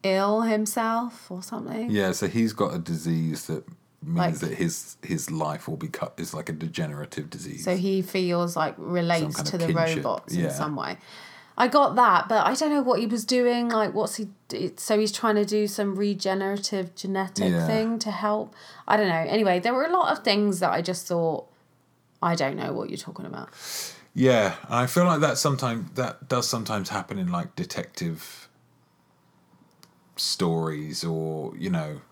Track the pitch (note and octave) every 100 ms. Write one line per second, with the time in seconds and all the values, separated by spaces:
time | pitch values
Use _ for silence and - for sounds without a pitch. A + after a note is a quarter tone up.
0 | G3 F#3+ G3 G#3+ A3+ G#3+ G#3+ A#3+ A3+ A3+
1 | A#3+ A3+ - F3+ F3+ A#3 A#3+ A3+ A3 G#2
2 | F#2+ F2 G2 G#2+ A2+ G#2 G2+ F2+ E2 E2
3 | E2 E2 D#2+ D2+ - D#2 - - _ _
4 | D3 E3+ F3 D#3+ - - E2+ - - -
5 | - F2 - D#2+ D#2 D2 - D#2 D#2+ -
6 | - - E2+ - D#2+ D#2 E2 D#2+ D#2+ D2
7 | D2 - D2 - F#2 - - F3+ F#3+ F#3+
8 | F#3 F#3+ F3+ F3 E3+ E3+ D#3 - - F3
9 | E3+ E3+ D#3 - D3+ F3+ E3 E3 E3 D#3+
10 | C#3 G2+ - F3 E3 C#3 D3+ C#3+ C2 -
11 | - - - - - - B3+ D4 C#4 G#3+
12 | A#3+ F3+ - A3+ F3 C4 D4+ D4 B3 A#3+
13 | A3+ A#3 A3+ B3+ A#3+ A#3+ A#3+ A3+ G#3 G#3
14 | G#3 - G3+ - _ - F#3 - - G#3+
15 | G#3+ G#3 A3+ G#3 G3+ G#3 G#3 G3+ G3+ F#3+
16 | G#3 G3 G3 F#3+ G3 G3+ G3+ G3 F3+ -
17 | F#3+ G3 F#3+ G3+ F#3+ F3 E3 A3 A3 A3+
18 | A3+ F#3+ G#3 G#3+ - - - - - G#3+
19 | G3+ E3 E3 G#3+ G#3 F3+ A3 B3+ D#4 F4+
20 | E4 G3 - G3+ G#3 F3+ F3 A2 E3+ F3
21 | - F3 E3 D3+ - _ _ _ _ _
22 | _ _ F3 E3+ C3+ - - - - -
23 | - E3+ - - - - - - - -
24 | - - B2+ B2 G2+ - - A#2 B2 F3
25 | F3 D#3+ D3 B2+ D3+ C3+ B2+ A#2 F2 -
26 | B2+ - - B2 A#2+ A#2 G#2 G#2+ F#2 G2+
27 | F#2 G2 F2+ F2 E2+ - E2+ - - -
28 | E2+ D#2+ - - - _ _ _ _ _
29 | _ _ _ _ _ _ _ _ - _
30 | _ - - - F2+ E2 D#2+ D2+ D2+ D2
31 | E2+ D#2+ D#2+ D#2 D2+ - F#2+ F2 D2+ D2
32 | -